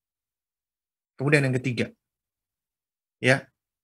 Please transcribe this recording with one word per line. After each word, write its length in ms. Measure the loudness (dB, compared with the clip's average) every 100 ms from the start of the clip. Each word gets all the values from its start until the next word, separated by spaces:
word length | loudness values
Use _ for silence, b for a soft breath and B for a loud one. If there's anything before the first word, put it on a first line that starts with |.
| _ _ _ _ _ _ _ _ _ _ _ -6
Kemudian 240 | 0 2
yang 120 | 2 -2
ketiga, 320 | -2 -4 -4 -8 _ _ _ _ _ _ _ _ _ _ _ -4
ya, 240 | 0 0 -2 _ _ _